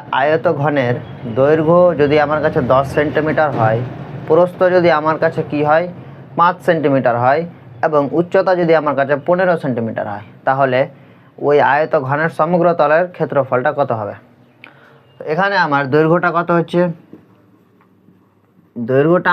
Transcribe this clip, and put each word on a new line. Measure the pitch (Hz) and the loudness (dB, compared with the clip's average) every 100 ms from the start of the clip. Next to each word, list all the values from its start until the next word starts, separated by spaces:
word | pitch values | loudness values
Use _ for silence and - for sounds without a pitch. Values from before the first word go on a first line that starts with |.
| - 127 | -4 -2
আয়তঘনের | 147 156 170 147 147 147 123 117 - - 120 113 | 0 0 -2 -2 -2 -2 -2 -4 -10 -14 -6 0
দৈর্ঘ্য | 139 160 160 175 180 147 | 2 2 2 4 4 2
যদি | 143 151 143 | 2 2 0
আমার | 151 156 | 0 -2
কাছে | 160 120 | -2 2
দশ | 131 135 151 | 0 0 -2
সেন্টিমিটার | 147 151 156 151 151 123 | -2 -2 -2 0 -2 0
হয়, | 110 113 120 - - - - | 0 -2 -4 -12 -14 -12 0
প্রস্থ | 160 180 - 185 180 | 2 2 0 2 4
যদি | 170 151 | 2 2
আমার | 156 151 | 0 0
কাছে | 160 160 135 | -2 -2 -4
কি | 147 147 | -2 2
হয়, | 160 180 - - - - 147 | 2 0 -8 -20 -20 -8 0
পাঁচ | 175 180 185 | 0 0 0
সেন্টিমিটার | 165 143 135 127 117 | 0 2 2 0 2
হয়, | 127 151 175 - - - 160 | 2 0 -2 -12 -20 -4 0
এবং | 151 139 - | 0 0 -2
উচ্চতা | - 190 185 180 | 0 0 2 2
যদি | 165 156 | 2 2
আমার | 151 135 | 2 -2
কাছে | 135 139 151 | 0 -2 0
পনেরো | 180 180 165 | 0 2 0
সেন্টিমিটার | 143 123 113 - 104 | -2 -4 -4 -6 -8
হয়, | 104 - - - | -10 -14 -8 -2
তাহলে | 135 135 127 143 - - - _ - 139 | 0 2 2 -2 -6 -20 -20 _ -6 0
ওই | 147 123 | 2 4
আয়তঘনের | 143 160 160 131 147 165 - | 2 0 -2 -2 -2 -2 -2
সমগ্র | 160 175 175 165 | 0 2 2 2
তলের | 147 160 180 - | 2 2 0 -4
ক্ষেত্রফলটা | 151 143 123 127 147 143 | -2 -2 0 -2 -2 -2
কত | 135 113 | -2 -4
হবে? | 101 - - _ _ _ - - - _ _ - - | -6 -10 -18 _ _ _ -20 -20 -20 _ _ -14 -6
এখানে | 156 196 196 160 | -2 0 0 0
আমার | 139 139 | 0 0
দৈর্ঘ্যটা | 147 156 170 175 165 | 2 2 2 0 -2
কত | 175 170 | 0 0
হচ্ছে? | 160 175 175 165 - - _ _ _ _ _ _ _ _ _ _ _ _ _ _ _ 120 117 | 0 0 -2 -4 -16 -20 _ _ _ _ _ _ _ _ _ _ _ _ _ _ _ -10 -2
দৈর্ঘ্যটা | 131 156 180 180 | 0 2 2 0